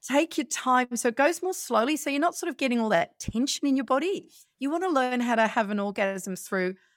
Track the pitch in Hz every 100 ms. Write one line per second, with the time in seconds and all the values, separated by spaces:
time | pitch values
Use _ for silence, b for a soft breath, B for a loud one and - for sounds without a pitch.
0 | - 269 320 - 254 - - 254 247 240
1 | 254 226 277 349 359 370 - 226 240 302
2 | - 277 339 359 349 285 269 240 220 175
3 | - - - 220 269 - 285 269 269 262
4 | 339 381 - B B - 277 330 370 311
5 | 254 247 240 226 220 240 202 208 202 196
6 | 196 196 185 180 - 190 185 190 b